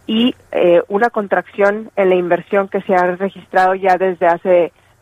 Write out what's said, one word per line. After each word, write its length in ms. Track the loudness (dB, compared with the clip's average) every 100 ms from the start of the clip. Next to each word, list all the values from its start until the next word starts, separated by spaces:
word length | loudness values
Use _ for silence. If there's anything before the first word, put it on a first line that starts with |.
| -4
Y, 260 | -2 -2 -4 _
eh, 300 | 0 2 2 0
una 240 | -2 -2
contracción 800 | -2 -4 -4 -4 -2 0 -2 -6 -2
en 140 | 0
la 60 | 0
inversión 520 | 0 -2 -2 -4 -2
que 140 | -6
se 140 | -2 0
ha 200 | 0 -2
registrado 600 | -8 -10 -4 0 0 0
ya 220 | 0 0
desde 280 | 0 0 0
hace 480 | 0 2 2 0 -6 _ _